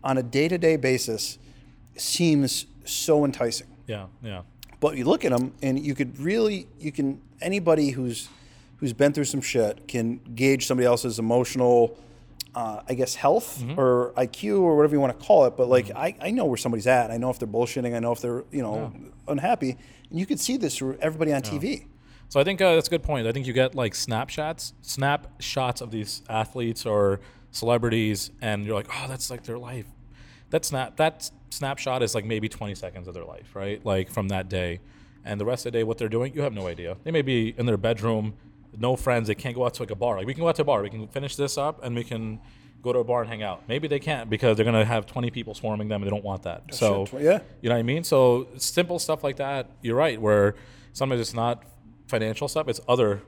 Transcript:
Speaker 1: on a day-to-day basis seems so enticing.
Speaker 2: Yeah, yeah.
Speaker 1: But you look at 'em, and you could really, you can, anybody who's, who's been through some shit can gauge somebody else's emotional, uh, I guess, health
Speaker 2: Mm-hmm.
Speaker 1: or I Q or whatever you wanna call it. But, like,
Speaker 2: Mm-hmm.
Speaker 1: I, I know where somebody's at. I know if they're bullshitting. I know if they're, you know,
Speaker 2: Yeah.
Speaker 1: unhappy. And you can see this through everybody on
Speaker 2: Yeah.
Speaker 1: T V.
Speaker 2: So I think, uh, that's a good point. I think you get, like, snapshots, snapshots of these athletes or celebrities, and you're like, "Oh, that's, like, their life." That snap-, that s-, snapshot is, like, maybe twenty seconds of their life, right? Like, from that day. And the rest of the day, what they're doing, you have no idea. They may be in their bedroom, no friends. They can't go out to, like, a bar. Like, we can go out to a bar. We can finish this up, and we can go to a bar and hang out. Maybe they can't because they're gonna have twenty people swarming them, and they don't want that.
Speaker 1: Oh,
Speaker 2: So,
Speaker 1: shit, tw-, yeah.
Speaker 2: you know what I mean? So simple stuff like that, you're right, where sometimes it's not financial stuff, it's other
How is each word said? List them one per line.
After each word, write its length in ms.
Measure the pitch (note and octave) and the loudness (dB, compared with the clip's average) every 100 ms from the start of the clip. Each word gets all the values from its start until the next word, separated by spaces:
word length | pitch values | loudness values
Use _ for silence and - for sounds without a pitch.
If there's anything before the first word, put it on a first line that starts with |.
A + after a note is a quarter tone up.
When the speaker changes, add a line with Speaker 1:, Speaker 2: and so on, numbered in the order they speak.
Speaker 1:
on 140 | C#3 C3 | 0 -2
a 60 | |
day-to-day 540 | A#2+ B2+ D#3+ F3 E3 D#3 | 0 0 0 2 4 4
basis 600 | C3+ B2+ - A2 - - - - - - - - | 2 0 0 -4 -6 -10 -20 -20 -20 -20 -20 -10
seems 680 | - - E3+ D3+ C3 - - - - | -4 2 4 4 2 -2 -8 -16 -8
so 400 | - - D3+ C#3+ | -6 2 4 4
enticing. 420 | B2+ A#2+ A2+ - - - | 0 -2 -4 -10 -20 -10
Speaker 2:
Yeah, 220 | G#2+ F#2+ - | -10 -10 -14
yeah. 180 | A#2 F#2+ F#2 - - - | -12 -12 -14 -20 -20 -2
Speaker 1:
But 180 | D3 D3 | -2 0
you 80 | B2+ | 0
look 200 | D#4 F3+ | 2 2
at 60 | |
'em, 220 | B2 B2+ - | 0 0 -4
and 220 | C#3 C3 | -2 -2
you 120 | D3 C3+ | -2 -4
could 240 | C3 C3 | -6 -4
really, 480 | D3+ A3 A3 G3 - - | -4 0 0 -2 -10 -12
you 120 | D#3 | -10
can, 300 | D3 C#3 C#3+ - - | -4 -4 -4 -14 -8
anybody 500 | E3+ G3 E3+ D#3 C#3+ | -4 0 4 4 4
who's, 360 | B2+ B2+ A#2 - - - - - - | 0 -4 -6 -10 -18 -20 -20 -20 -6
who's 160 | C3+ | -6
been 200 | A#2 C#3+ | 2 2
through 120 | D3 C#3 | 4 -2
some 160 | C#3+ | -2
shit 460 | - B2+ G#2+ - - | -2 2 2 0 -6
can 320 | B2 A2+ B2+ - A#2 | -2 -2 -4 -10 2
gauge 320 | C3+ C3+ - | 4 4 2
somebody 180 | B2+ B2 | 2 4
else's 340 | A#2+ B2+ A2 | 4 0 -2
emotional, 760 | A2+ A#2+ B2 C3 B2 A#2+ A#2 - - - - - - A#2+ | 2 2 2 2 6 6 6 0 -20 -20 -20 -16 -12 -8
uh, 260 | A2+ G#2+ - | -6 -8 -6
I 60 | |
guess, 220 | B2+ B2+ - | -2 -2 2
health 440 | C#3+ F#3+ - - | 2 2 0 -10
Speaker 2:
Mm-hmm. 180 | A#2+ C#3 | -6 2
Speaker 1:
or 340 | C3 B2 A#2+ - | 4 4 2 0
I 100 | B2+ | -2
Q 340 | - G#3 G3+ | -2 0 4
or 140 | F3+ D3+ | 6 6
whatever 180 | D3+ D3 | 6 4
you 40 | |
wanna 140 | C3+ | 2
call 320 | A#2 - - B2+ | -2 6 6 6
it. 100 | A#2 | 4
But, 100 | B2 | 4
like, 180 | B2+ G#2 | 4 4
Speaker 2:
Mm-hmm. 100 | - | -4
Speaker 1:
I, 180 | D#3+ G3 | -4 -4
I 100 | F#3 | -4
know 140 | A#3 D#3 | 0 0
where 120 | A#2+ | 0
somebody's 300 | B2+ A#2 A2 | -2 0 4
at. 240 | B2+ A2+ | 4 4
I 60 | A#2 | -2
know 120 | B2+ | -2
if 100 | B2 | -2
they're 80 | A2+ | -4
bullshitting. 480 | A2 A#2+ - B2 A#2+ | 0 0 -2 -4 -2
I 40 | |
know 120 | A#2 | -2
if 100 | A#2 | -2
they're, 220 | A#2+ A#2 - | -4 -6 -6
you 100 | C#3+ | -6
know, 300 | A2+ G#2+ A2+ | -4 -4 -6
Speaker 2:
Yeah. 160 | - - - - | -10 -18 -16 -6
Speaker 1:
unhappy. 500 | C#3+ F3 A#3+ C3 B2+ - - - | -2 0 0 -2 -6 -14 -20 -10
And 100 | D#3+ | -6
you 60 | F#3+ | -4
can 120 | D3 | -4
see 200 | - C4 | -2 -2
this 200 | D3+ - | -2 -2
through 200 | C3 C3 | -6 -2
everybody 320 | D#3+ D#3 D#3+ | -4 0 0
on 100 | C#3 | 0
Speaker 2:
Yeah. 60 | C3 | -2
Speaker 1:
T 60 | D3 | -4
V. 260 | F#3+ D3 - - - - - | -4 -6 -10 -20 -20 -20 -2
Speaker 2:
So 120 | C#3 | 2
I 20 | |
think, 160 | D#3 G3 | 2 4
uh, 160 | F#3+ E3 | 6 6
that's 120 | - | 4
a 20 | |
good 120 | E3+ | -2
point. 220 | - C#3+ A2+ | 0 0 0
I 60 | |
think 160 | B2 B2+ | -2 -2
you 60 | |
get, 200 | B2 C3 | 2 2
like, 220 | C3+ A#2 - | 2 -2 -2
snapshots, 800 | - A2+ C3 - D3+ E3 - - | -4 -2 -4 -4 -6 -6 -12 -14
snapshots 1000 | - - C#3 D3 - - - - B2+ B2 | -12 -2 2 0 -2 -12 -6 -2 -2 -4
of 100 | B2 | -6
these 300 | A2 G2+ - - | -8 -6 -10 -4
athletes 560 | A2+ A2 C3 A#2 A2+ A2+ | -2 -2 -4 -4 -4 0
or 360 | G#2 G2+ G2 - - - | 4 4 2 -4 -20 -14
celebrities, 800 | - A2+ A#2+ A#2 A2+ G#2+ G2+ - - | -4 2 2 2 2 0 -2 -6 -8
and 240 | A2+ G#2 G2+ | -4 -4 -2
you're 100 | G#2+ | -4
like, 140 | - | -4
"Oh, 140 | - C3+ | -10 -10
that's, 240 | B2+ - | -8 -8
like, 120 | B2 | -10
their 140 | - A#2 | -10 -12
life." 280 | B2 B2+ G#2 - - - - - - | -10 -12 -12 -18 -20 -20 -20 -20 -4
That 160 | E3 - | -4 -2
snap-, 320 | C3+ B2+ - | -4 -4 0
that 180 | D#3 D#3+ | 0 0
s-, 160 | - - - | -14 -14 -16
snapshot 520 | - C#3 C#3 - B2+ | -8 -6 -4 -4 0
is, 100 | A#2 | 0
like, 120 | A#2 G#2 | 0 -2
maybe 240 | A2 G#2+ | -4 -4
twenty 260 | - G#2 G2 | -6 -10 -8
seconds 320 | F#2 F#2 F2+ | -10 -12 -12
of 60 | |
their 100 | F2 | -12
life, 320 | E2+ E2 - G2 | -14 -16 -16 -8
right? 280 | G2 G#2 A2 | -6 -4 0
Like, 240 | F#2+ F#2 | 0 0
from 160 | - G2 | -4 -2
that 220 | F#2+ F#2 | -2 -2
day. 320 | F#2+ F2+ E2+ - - - - | -4 -2 -6 -12 -20 -20 -18
And 160 | - G#2 | -10 -4
the 60 | G#2 | -2
rest 200 | B2+ B2 | -2 -2
of 60 | |
the 80 | A#2 | 0
day, 40 | A2+ | 0
what 120 | A2+ | -2
they're 100 | A2+ | -2
doing, 240 | A#2 C3 | -2 -2
you 80 | C3+ | -2
have 100 | C#3 | -4
no 160 | G#2+ F#2 | -2 -6
idea. 300 | E2+ E2+ F#2 D#3 | -6 -8 -8 -2
They 60 | |
may 100 | D#3+ | 0
be 340 | C3+ B2 A2 A2+ | 2 2 0 -2
in 80 | A#2+ | 0
their 120 | G2+ | 2
bedroom, 560 | A2 A2 A2+ A2 G#2+ - - - - G#2 | 0 0 0 0 -2 -8 -20 -20 -20 -4
no 200 | A#2+ B2+ | -2 0
friends. 320 | - B2 A2 | 2 0 0
They 60 | G#2 | -2
can't 200 | C3 A#2+ | -4 -2
go 80 | A#2+ | -2
out 100 | - | -2
to, 80 | |
like, 80 | A2+ | -8
a 40 | G2+ | -2
bar. 220 | A#2+ G2+ | -2 -2
Like, 100 | G#2 | -4
we 60 | |
can 80 | C3+ | -2
go 60 | E3+ | 0
out 80 | D#3+ | 2
to 60 | |
a 20 | C#3+ | 2
bar. 160 | A2 | 2
We 80 | G2+ | 0
can 180 | A2 G#2+ | -8 -10
finish 300 | C#3 C#3 - | -8 -8 -4
this 200 | C#3 - | -4 -2
up, 240 | C#3+ D#3 | -4 -4
and 140 | B2+ A#2 | -6 -6
we 80 | |
can 380 | A#2 A#2 A2 A2 - - - - | -6 -8 -8 -10 -16 -20 -20 -8
go 80 | B2 | -2
to 80 | B2 | 0
a 60 | A2+ | 2
bar 160 | B2 | 0
and 80 | A2 | 0
hang 120 | A2+ | -4
out. 220 | G#2+ F2+ - | -6 -6 -4
Maybe 180 | B2+ D#3 | -4 -2
they 120 | C#3+ | -2
can't 300 | D#3 C#3 A2+ | -2 -6 -2
because 280 | A2 B2 G#2+ | 2 4 4
they're 80 | A2 | 4
gonna 180 | A2+ | 4
have 220 | A2 A#2 G2+ | 4 2 -2
twenty 260 | - A#2+ | -4 -4
people 220 | A#2+ A2+ | -4 -10
swarming 340 | G#2 A2 G#2+ G#2 | -8 -4 -4 -4
them, 140 | G#2 | -4
and 60 | G2+ | -2
they 20 | |
don't 120 | G#2 G2+ | -4 -4
want 180 | F#2+ | -6
that. 200 | F#2 E2+ - | -8 -10 -12
Speaker 1:
Oh, 20 | - | 0
Speaker 2:
So, 300 | A2 G2 G2+ | 2 2 -2
Speaker 1:
shit, 140 | C3 | 0
tw-, 20 | |
yeah. 160 | D3 G3 - - | 4 2 0 -6
Speaker 2:
you 80 | A#2 | 0
know 60 | A#2+ | 0
what 40 | |
I 40 | |
mean? 200 | A#2 D3+ | 2 -2
So 440 | E3+ C#3+ B2+ A#2+ C3 B2+ | 2 6 6 6 0 -6
simple 420 | - - F3 F3 | -2 0 0 -2
stuff 240 | - D#3 | -2 -2
like 140 | C#3+ C3 | -2 -4
that, 320 | C#3 C#3 B2 - | -4 -4 -8 -8
you're 140 | A#2 A#2 | -2 2
right, 240 | D#3 A2 | 2 2
where 340 | G#2+ G#2 G2+ G#2 - - - | 4 6 4 2 -16 -20 -18
sometimes 300 | - C3+ B2 | -4 -2 0
it's 120 | A2+ | -2
not 300 | A#2 A#2 A#2 - - - - - | -2 -2 -2 -10 -20 -20 -20 -4
financial 400 | A#2 A2 A2 D3 | -2 -2 -4 -4
stuff, 220 | D#3 D#3 | -2 -2
it's 100 | A2+ - | -4 2
other 340 | B2 A2 G2+ | 4 4 2